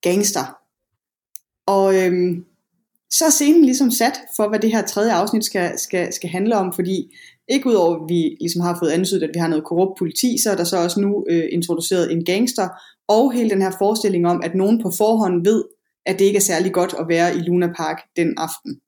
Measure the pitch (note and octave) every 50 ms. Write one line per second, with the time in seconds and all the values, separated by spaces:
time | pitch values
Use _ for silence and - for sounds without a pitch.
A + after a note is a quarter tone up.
0 | - F3+ F3+ G3+ G#3 G3+ G3+ - C3+ - - - _ _ _ _ _ _ _ _
1 | _ _ _ _ _ _ _ - _ _ _ _ _ - G3 G3 G3 F#3+ F#3+ F#3+
2 | F#3 F3+ F3 F3+ F3+ F3+ E3+ F3 F3+ _ _ _ _ _ _ _ _ _ _ _
3 | _ _ - - D#4+ D#4+ D4 - D4 C#4+ D#4 E4+ D#4 B3+ B3+ C4 C#4 A#3+ A3+ -
4 | A#3 B3+ C#4+ - - - - - G#3+ G#3 G#3+ G#3+ G#3+ A3 A#3 A3 F#3+ - - G3+
5 | G#3 A#3 G#3+ E3+ F#3+ G#3 - A3 G#3+ - - G3 F3 F3 - - - - - F#3
6 | F3 - - - - E3+ E3+ F#3 G3 A3 A#3 G#3 F#3 F#3 F3+ - F3 F3+ F#3+ F3+
7 | - - _ - - - _ _ _ - C4 C#4 C4+ C4 A#3 G3+ F3 E3 F3 E3
8 | D#3+ D#3+ F3 E3+ D#3+ D#3 - - - E3+ E3 F3 F3 F3 E3+ F3 F3 D#3+ D3+ E3+
9 | F#3 F3+ G3 F3+ D#3+ D3+ - E3+ E3+ E3 E3 D3+ D#3 - E3+ E3+ F#3+ F#3+ F#3+ -
10 | F#3+ E3 - - - B3 A#3 - - A3 G3 F#3 F3 F3 - F3+ E3+ F3 F3 G3+
11 | G3+ G3+ G3+ G3+ - - E3+ E3+ E3 - - F3 E3+ E3+ E3+ E3 E3+ - F#3+ F3+
12 | E3+ - E3 E3+ E3 E3+ F3+ G3+ A#3+ B3 - - G3 - - - - - _ _
13 | _ - G#3 A3 B3+ C#4 A#3 B3 A#3 A3 G3 F#3+ F#3+ F#3 F#3+ - G3 G3+ A3 A3
14 | - G#3 F#3 F3 F3 E3+ F3 E3+ - E3+ E3+ F#3+ F#3+ G3+ A3+ A3+ A3+ F#3+ E3+ -
15 | G#3+ G#3+ A3+ A3+ G#3+ F#3 F3+ F3 E3+ G3 A3+ G#3+ - - - _ _ _ _ _
16 | _ - F#3+ F#3 G3 G3 G#3 G3+ F#3+ - F3+ D#3+ F3 F#3+ - F3+ F3 F#3 - -
17 | D#3+ E3 E3+ E3 E3+ F3 E3+ E3+ E3+ E3+ F3 F3 F3 E3+ F3 - E3 D#3 D#3+ E3
18 | - _ _ - E3+ D#3+ D#3+ - D#3+ E3 - - _ - C#3+ - _